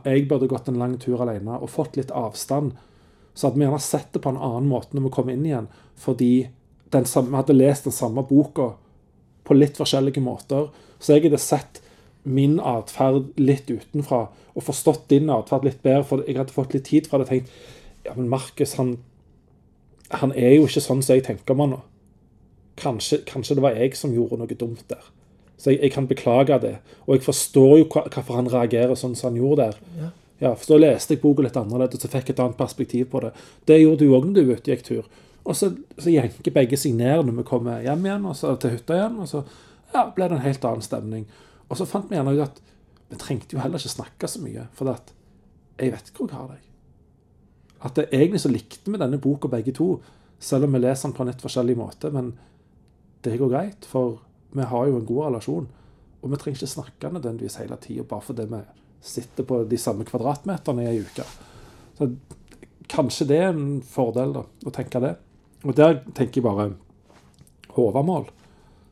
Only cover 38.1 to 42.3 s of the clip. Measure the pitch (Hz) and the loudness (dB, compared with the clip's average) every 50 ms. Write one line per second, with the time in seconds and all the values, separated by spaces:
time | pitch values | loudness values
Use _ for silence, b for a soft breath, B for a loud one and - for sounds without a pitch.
38.1 | 202 202 202 185 143 - - 139 131 - - 123 120 117 - - 165 180 208 226 | -4 -4 -6 -8 -8 -6 -4 -4 -2 -2 -2 -4 -4 -4 -4 -2 -2 -2 -2 -2
39.1 | 240 220 180 143 - 147 139 b b b b b b b b b - - - 240 | -4 -8 -10 -8 -8 -8 -10 b b b b b b b b b -2 -2 -2 -2
40.1 | - 185 185 170 175 139 123 139 135 - - 117 113 113 110 - 120 110 104 110 | -2 -4 -2 -2 -2 -2 -2 -2 -2 -2 -4 -4 -4 -6 -8 -8 -8 -8 -8 -8
41.1 | 110 110 110 - b b b b b b b b 131 180 185 - - 202 - - | -10 -10 -12 -14 b b b b b b b b -8 -8 -6 -4 -6 -6 -6 -4
42.1 | 311 156 131 135 | -4 -2 0 0